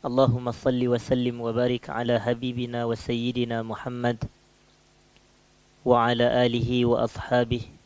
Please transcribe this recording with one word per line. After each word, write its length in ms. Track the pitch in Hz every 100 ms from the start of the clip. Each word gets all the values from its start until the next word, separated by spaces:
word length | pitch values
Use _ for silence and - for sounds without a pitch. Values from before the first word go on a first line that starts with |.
| -
اللهم 460 | 127 131 120 123
صل 360 | 117 135 127 123
وسلم 540 | 120 - 127 123 120
وبارك 480 | 117 113 123 123 -
على 320 | - 120 120
حبيبنا 640 | 104 120 127 123 120 120 117
وسيدنا 760 | 117 - 120 120 123 117 113
محمد 640 | 113 113 - 123 120 117 - _ _ _ _ _ _ _ _ _ _ _ _ _ _ _ 127
وعلى 600 | 120 117 120 120 120 123
آله 400 | 117 120 123 120
وأصحابه 920 | 117 113 - - 123 120 120 110 -